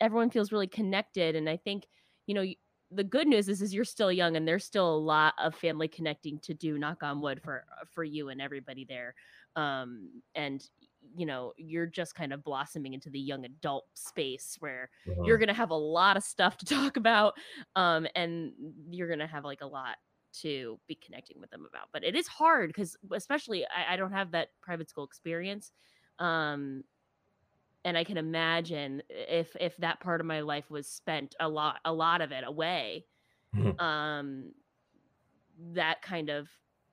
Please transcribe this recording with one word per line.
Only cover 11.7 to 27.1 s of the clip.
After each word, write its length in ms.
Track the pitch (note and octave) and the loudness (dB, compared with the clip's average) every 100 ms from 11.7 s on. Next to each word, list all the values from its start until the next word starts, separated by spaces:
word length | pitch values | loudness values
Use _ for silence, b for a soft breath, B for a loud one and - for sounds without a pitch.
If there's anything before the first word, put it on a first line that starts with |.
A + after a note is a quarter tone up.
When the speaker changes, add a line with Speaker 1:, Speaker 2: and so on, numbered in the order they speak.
| E3 E3+ | -4 -4
Speaker 1:
just 280 | F#3 E3 - | -4 -6 -6
kind 180 | D3 | -6
of 100 | D3+ | -6
blossoming 500 | D3 C3+ D3 E3 C3+ | -4 -6 -4 -6 -8
into 160 | C3 D3 | -10 -10
the 80 | C#3 | -8
young 260 | C#3 C#3 B2 | -6 -6 -8
adult 400 | D3 D3+ C#3 - - | -6 -4 -4 -6 -16
space 640 | - - C#3 B2+ - - | -10 -4 -4 -6 -10 -10
where 280 | D3+ B2+ B2+ b F2+ | -8 -8 -12 b -6
Speaker 2:
Mm-hmm. 160 | F2 F2 | 0 6
Speaker 1:
you're 140 | A3+ | 6
gonna 140 | G#3+ G3+ | 6 2
have 160 | E3 | 0
a 40 | D#3+ | 0
lot 420 | D3+ E3 G3 G3 | 2 6 6 6
of 60 | |
stuff 340 | - - F#3+ - | 2 4 4 4
to 60 | - | 0
<laughs> 20 | |
talk 300 | C#4 C#4 B3+ | 2 2 4
about, 380 | A3+ A3 G#3 - B B B F#3+ | 6 8 6 4 B B B 4
um, 320 | F3 D#3+ D#3+ F3+ | 4 4 2 -2
and 380 | E3+ E3+ D#3 - D3+ D#3 D#3 | -2 -2 -6 -8 -14 -14 -12
you're 180 | F3 E3+ | -6 -4
gonna 180 | D#3 D#3 | -4 -4
have, 180 | D3+ C#3+ | -6 -10
like, 160 | C#3 | -10
a 60 | C#3 | -10
lot 300 | C#3 B2+ - _ _ _ - | -8 -8 -10 _ _ _ -10
to 380 | D#3 C#3 A#2+ A2 - | -6 -4 -6 -10 -14
be 80 | D3+ | -16
connecting 460 | - A#2 - - | -14 -20 -20 -20
with 80 | F2+ | -20
them 140 | - - | -18 -16
about. 200 | A#1 - | -16 -12
But 100 | D#3 E3 | -4 -2
it 100 | C4 | -2
is 120 | - | -4
hard, 460 | - D#4+ D4+ E3+ F#3 | 2 6 6 4 -2
'cause 220 | F#3 - G3 | -6 -8 -6
especially 520 | G3+ - D4 - F#3+ - | -6 0 -2 0 -4 -2
I, 260 | F3+ F3 | -2 -2
I 40 | F#3 | 0
don't 160 | F#3+ | -2
have 180 | G3 F#3 | -2 -2
that 160 | E3 D#3+ _ | -2 -2 _
private 280 | - E3+ D#3 | -8 -8 -8
school 160 | - C#3 | -10 -12
experience. 680 | - E3+ E3 F#3 G#3 - b b b b - | -10 -6 -4 -4 -8 -12 b b b b -4
Um, 640 | E3+ E3 D3+ C#3+ C#3 C3+ - _ _ | 0 2 0 -2 -6 -8 -12 _ _